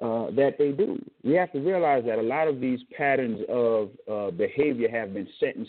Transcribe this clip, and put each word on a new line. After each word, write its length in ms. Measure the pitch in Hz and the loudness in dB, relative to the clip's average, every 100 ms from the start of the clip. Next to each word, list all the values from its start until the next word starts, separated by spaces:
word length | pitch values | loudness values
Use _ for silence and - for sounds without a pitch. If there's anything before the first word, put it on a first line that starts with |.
uh, 260 | 117 113 101 | -2 -2 0
that 260 | 113 139 - | 2 2 2
they 140 | 143 | 0
do. 280 | 139 214 - - - | 2 -2 -2 -10 -6
We 120 | 131 175 | 0 2
have 180 | 180 | 2
to 60 | 139 | -2
realize 420 | 156 185 156 135 117 | 0 2 4 2 2
that 140 | 110 | 0
a 20 | |
lot 280 | 113 143 160 | 0 2 0
of 100 | 135 | 0
these 220 | 127 123 - - | 0 -2 -4 -2
patterns 420 | 143 135 123 107 - | 2 2 0 -2 -2
of, 440 | 120 117 110 101 - - | 2 2 2 0 -8 -8
uh, 180 | 107 101 | -4 -4
behavior 580 | 85 104 - 151 120 113 | -2 -2 0 0 0 -2
have 240 | 117 104 | -2 -4
been 140 | 101 90 - | -6 -10 -4
set 160 | 135 | -4
in 100 | - | -4